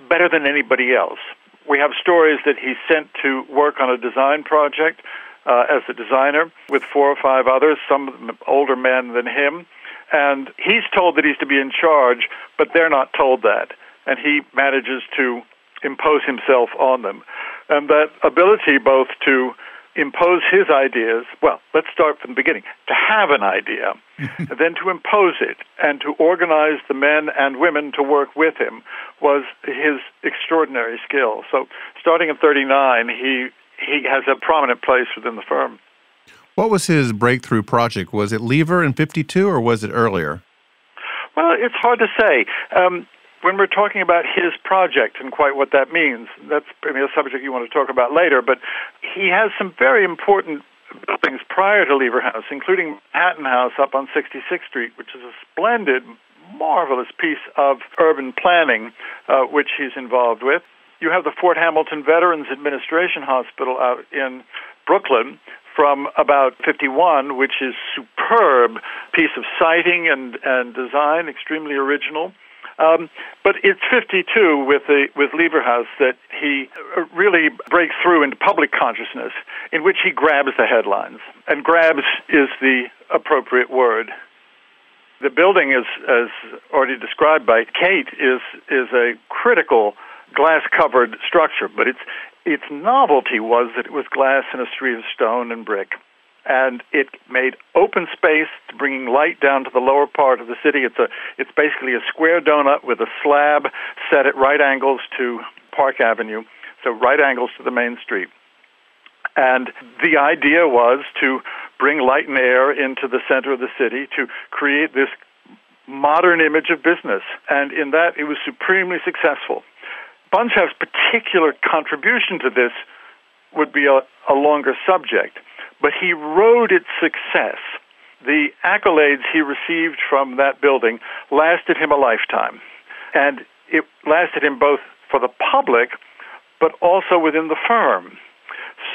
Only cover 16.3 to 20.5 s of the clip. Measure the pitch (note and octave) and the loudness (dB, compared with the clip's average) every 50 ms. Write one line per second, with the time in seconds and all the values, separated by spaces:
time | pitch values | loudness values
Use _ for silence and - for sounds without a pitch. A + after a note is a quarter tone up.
16.3 | C3 A2+ - - C3+ B2 A#2 - - - D3+ C3 B2+ B2 A2 F#2 - - - - | -6 -4 2 2 4 4 2 0 0 0 2 2 2 0 -2 -8 -10 -10 -16 -18
17.3 | - - - - - - - - D#3 C#3+ D3 C#3+ D#3 D3+ D#3 D3+ - - - D3+ | -16 -14 -14 -14 -14 -12 -4 -2 -2 -2 2 2 4 4 4 2 -2 -2 -2 0
18.3 | B2+ D#3+ F3+ G3 A3 - - D#3 C#3+ C3+ - C#3 C3+ C3 C3 - - - - C#3+ | 4 4 6 6 6 4 4 2 2 4 4 4 4 4 2 0 -4 -4 0 2
19.3 | C3+ B2+ B2+ B2 A#2 - - - - - - _ - D3+ D3+ C#3 - - F3 F3 | 2 2 0 -2 -6 -12 -20 -20 -20 -20 -20 _ -6 -6 -6 -4 0 0 2 2
20.3 | F3+ F3 - - | 2 2 2 2